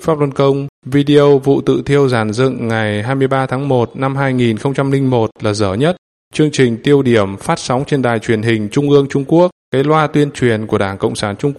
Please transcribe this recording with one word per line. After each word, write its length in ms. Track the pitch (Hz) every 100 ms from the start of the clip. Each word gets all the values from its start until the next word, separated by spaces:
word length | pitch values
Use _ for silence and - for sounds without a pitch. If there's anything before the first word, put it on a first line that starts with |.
Pháp 180 | - 151
Luân 140 | 143
Công, 360 | 135 139 139 143 - 131
video 520 | 143 139 147 143 139
vụ 220 | 135 139
tự 220 | 123 135 127
thiêu 220 | 143 135
dàn 240 | 120 107
dựng 360 | 107 131 123 117
ngày 340 | 113 107 104
hai 120 | 113
mươi 140 | 135 131
ba 180 | 135 131
tháng 220 | 127 143
một 280 | 127 113 123
năm 200 | 135 135
hai 160 | 139
nghìn 260 | 127 120 107
không 160 | 139
trăm 160 | 135 139
linh 200 | 139 131
một 200 | 127 110 -
là 120 | 110
dở 220 | 104 101
nhất. 220 | 95 151 180 _ _ _
Chương 160 | - 151
trình 260 | 143 127 113
Tiêu 200 | 143 143
Điểm 340 | 127 113 98 98
phát 220 | - 165
sóng 260 | - 127 143
trên 160 | 143
đài 160 | 123 113
truyền 240 | - 110
hình 260 | 110 113 104
Trung 220 | 143 143
ương 160 | 143 139
Trung 160 | 143
Quốc. 260 | 135 160 180 - _
Cái 120 | 135
loa 220 | 143 156 147
tuyên 240 | 151 143
truyền 360 | - 123 110 107
của 120 | 104
Đảng 200 | 98 98
Cộng 180 | 113 117
sản 200 | 107 101
Trung 160 | 143